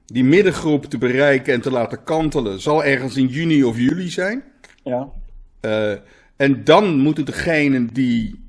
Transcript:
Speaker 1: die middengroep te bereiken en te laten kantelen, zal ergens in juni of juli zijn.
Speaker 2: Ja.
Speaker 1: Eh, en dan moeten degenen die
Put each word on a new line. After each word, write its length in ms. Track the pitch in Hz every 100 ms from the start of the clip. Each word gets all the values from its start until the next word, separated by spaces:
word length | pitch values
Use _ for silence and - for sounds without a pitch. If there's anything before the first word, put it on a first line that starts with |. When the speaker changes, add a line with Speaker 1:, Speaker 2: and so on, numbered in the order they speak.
| -
Speaker 1:
die 180 | 117
middengroep 600 | 131 175 190 - 160 147 143
te 120 | 123
bereiken 560 | 123 127 143 135 135
en 80 | 123
te 100 | 131
laten 320 | 127 113 127
kantelen, 560 | - 160 156 147 110 95
zal 240 | 147 156
ergens 340 | 147 135 131 135
in 100 | 127
juni 360 | 135 165 151
of 140 | 123 113
juli 320 | 127 170 175
zijn. 340 | 185 190 247 - _ - _
Speaker 2:
Ja. 260 | 131 123 135 - - - - _
Speaker 1:
Eh, 320 | 110 110 107 98 - _ _ -
en 280 | 139 123
dan 360 | 107 170 208 147
moeten 260 | 143 156 143
degenen 600 | - 175 156 143 131 117
die 560 | 117 127 117 107 -